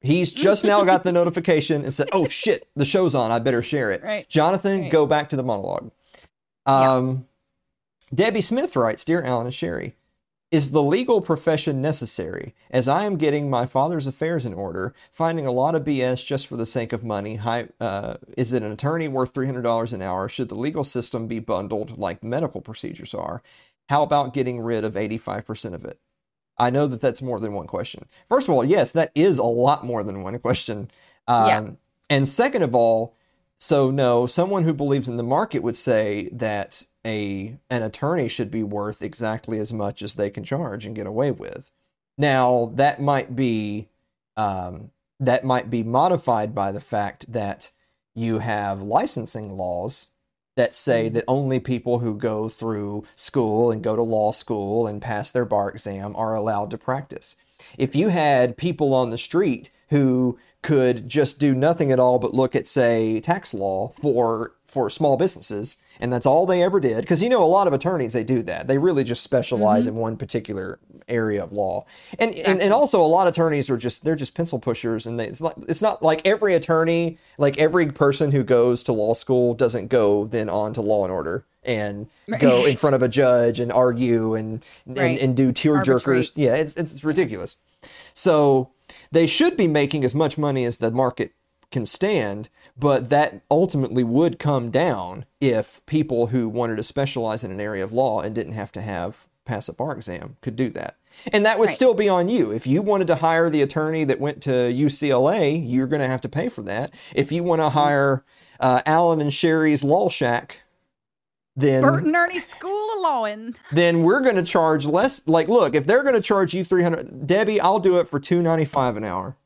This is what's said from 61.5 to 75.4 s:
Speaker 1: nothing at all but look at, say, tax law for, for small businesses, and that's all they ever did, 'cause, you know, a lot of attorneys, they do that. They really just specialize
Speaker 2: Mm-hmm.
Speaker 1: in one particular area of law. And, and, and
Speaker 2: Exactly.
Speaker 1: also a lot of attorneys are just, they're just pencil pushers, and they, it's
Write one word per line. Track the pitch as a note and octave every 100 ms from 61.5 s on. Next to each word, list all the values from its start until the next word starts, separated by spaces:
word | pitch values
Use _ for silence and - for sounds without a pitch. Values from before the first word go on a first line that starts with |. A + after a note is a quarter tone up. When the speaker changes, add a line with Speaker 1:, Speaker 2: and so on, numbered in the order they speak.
Speaker 1:
nothing | C3 D3 E3 C#3+
at | B2+
all | B2+ B2+
but | A#2+
look | A#2+ C3 A#2+
at, | -
say, | C#3 B2 A2+ A2 A2
tax | C3 F3 -
law | G#2 G2 F#2+ G2+
for, | - C#3+ B2 A#2 A2+ A#2 _
for | _ C3+ A2
small | - D3+ C3+
businesses, | F#3 - - G#2 A#2 - _ _
and | A#2+
that's | B2 C3+
all | D3+ F3+
they | F3+
ever | F3 F#3+
did, | C3+ A2 A2
'cause, | D#3+
you | A3+
know, | B3
a | E3
lot | F#3+ F#3+
of |
attorneys, | C#3 F3 F3+ A#2+
they | A#2
do | A2+ B2+
that. | F2+ E2 E2
They | C#3
really | E3+ D3+
just | A#2+ A#2+
specialize | - C3 - A#2+ G#2+ A2 A#2+
Speaker 2:
Mm-hmm. | A2
Speaker 1:
in |
one | A2+ A2
particular | A2 A#2 G#2+ G2 F#2+ - _ - -
area | A#2+ A2 G2+
of | -
law. | G2+ F#2+ F#2 - - - -
And, | A#3
and, | F3
and | F#3+ F#3+
Speaker 2:
Exactly. | G3+
Speaker 1:
also | F#3+ G3 G3+
a | D#3
lot | E3+ F#3
of |
attorneys | E3 E3 D3 C3
are | B2
just, | A#2+ -
they're | D3+ D#3
just | C3+
pencil | - E3+ C3
pushers, | C3 A2+ A#2+ A2+ A2+
and | A#2
they, | -
it's | -